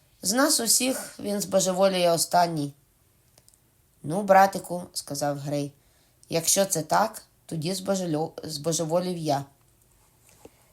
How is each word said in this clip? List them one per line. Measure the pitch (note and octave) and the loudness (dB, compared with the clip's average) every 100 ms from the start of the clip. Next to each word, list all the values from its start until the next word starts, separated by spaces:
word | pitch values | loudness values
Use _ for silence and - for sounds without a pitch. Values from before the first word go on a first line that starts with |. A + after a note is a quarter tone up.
| _ _ | _ _
«З | F#3 | -2
нас | A#3 C#4+ C#4+ | 2 4 2
усіх | A3+ - B3 C4 - - | 2 2 2 -2 -6 -10
він | G#3 G3+ | -6 -4
збожеволіє | F3 F#3+ F#3+ F#3 G3 F#3 F3 | 0 0 2 4 2 4 2
останній». | E3+ - F3 F3 E3 C#3+ - _ _ _ _ _ _ _ _ _ _ _ _ | 2 2 2 2 0 -4 -8 _ _ _ _ _ _ _ _ _ _ _ _
«Ну, | - E3+ | -8 -2
братику», — | G#3 F#3+ G3 F#3+ - F3 F3+ | 6 6 6 2 -8 -8 -8
сказав | - - C#3+ D3 C#3+ | -12 -10 -4 -4 -4
Грей, — | C#3 D3 C#3+ - _ _ _ _ - | -4 -4 -4 -8 _ _ _ _ -6
«якщо | E3 D#3+ - | -4 0 2
це | G3 D#3+ | 2 -2
так, | D3+ E3+ G#3+ - - _ - | 0 0 0 -4 -20 _ -10
тоді | E3+ D3+ | -6 -4
збожелю-, | F#3+ F#3+ G3 F3+ D3+ D#3+ - | -4 -2 -2 -2 -4 -4 -8
збожеволів | - D3+ D3 D#3+ D#3+ E3+ F3+ F3+ | -12 -8 -4 -2 0 -2 -2 -4
я». | D#3 C#3 C#3 _ _ _ _ _ _ _ _ _ - _ _ | -2 -2 -4 _ _ _ _ _ _ _ _ _ -20 _ _